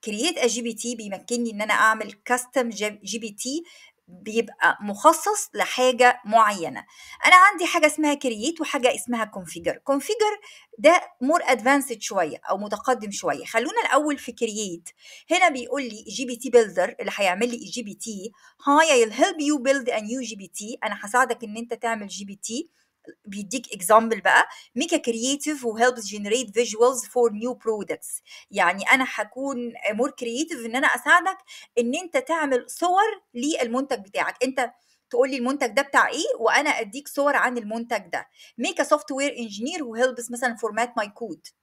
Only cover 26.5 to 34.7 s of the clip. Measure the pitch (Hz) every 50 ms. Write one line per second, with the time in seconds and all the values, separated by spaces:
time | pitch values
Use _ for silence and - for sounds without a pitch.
26.5 | 196 226 240 220 202 220 233 240 269 240 - - - 247 240 233 208 208 226 247
27.5 | 247 247 - 220 220 214 196 - 165 - - - - - _ _ - - - _
28.5 | - 196 185 170 185 196 190 - 262 262 262 247 - - 208 208 - 254 269 277
29.5 | 269 240 240 240 214 - - 196 214 208 247 294 - - 247 233 233 247 320 330
30.5 | 339 254 226 226 220 254 285 277 - - - 285 320 349 339 381 381 381 - _
31.5 | - - - _ _ - 240 233 254 320 370 339 _ 277 254 269 320 330 311 285
32.5 | 269 247 - - - - 330 349 359 381 415 440 415 381 _ _ _ 240 240 285
33.5 | 320 - 262 233 226 254 269 277 269 226 196 - _ 196 156 151 - - 254 254
34.5 | 262 277 254 233